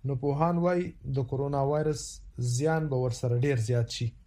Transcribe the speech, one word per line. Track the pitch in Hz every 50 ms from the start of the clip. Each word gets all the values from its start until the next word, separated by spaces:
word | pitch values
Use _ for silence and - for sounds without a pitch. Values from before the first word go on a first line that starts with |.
| -
نو | 135 139
پوهان | 123 139 143 139 143 165 170 175 170 170
وایي | 180 180 175 180 170 - - - 131 135
د | 139 127
کرونا | 117 139 131 143 143 143 139 139
وایرس | 139 147 151 151 156 151 - - - - - - - - - 120 123 120
زیان | 123 147 160 160 160 156 151
به | 135 127 127
ورسره | 127 120 - - 123 120 123 127
ډیر | 147 139 120 110
زیات | 113 123 120 117 120 -
شي. | - 123 117 - - -